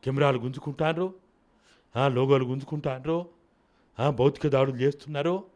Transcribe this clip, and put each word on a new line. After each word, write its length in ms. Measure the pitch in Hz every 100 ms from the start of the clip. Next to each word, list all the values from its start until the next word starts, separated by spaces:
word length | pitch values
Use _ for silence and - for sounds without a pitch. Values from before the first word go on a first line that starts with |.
కెమెరాలు 340 | - 135 139 127
గుంజుకుంటారు, 760 | 117 135 - 139 156 160 185 190 _ _ _ _ _ _ _ 117
ఆ, 120 | 139
లోగోలు 360 | 123 135 139
గుంజుకుంటారు, 840 | 127 131 135 151 143 131 135 165 175 _ _ _ _ _ _ -
ఆ, 100 | 131
భౌతిక 360 | 127 131 147 151
దాడులు 300 | 135 135 127
చేస్తున్నారు. 680 | 135 143 - 147 156 185 190